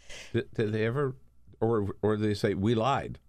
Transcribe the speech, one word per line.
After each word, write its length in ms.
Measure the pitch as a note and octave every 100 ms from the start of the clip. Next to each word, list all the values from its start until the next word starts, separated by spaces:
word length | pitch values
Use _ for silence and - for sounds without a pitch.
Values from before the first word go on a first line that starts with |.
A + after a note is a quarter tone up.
| - - -
do, 100 | A#2 -
do 160 | - A2
they 160 | A2 A2
ever, 300 | C3 C#3 B2+ - - - -
or, 360 | A2+ A#2 G2+ -
or 160 | G#2 G#2+
do 60 |
they 100 | G#2+
say, 200 | G#2 A2
"We 220 | G2 G2+ A2+
lied"? 440 | A#2 C3 - -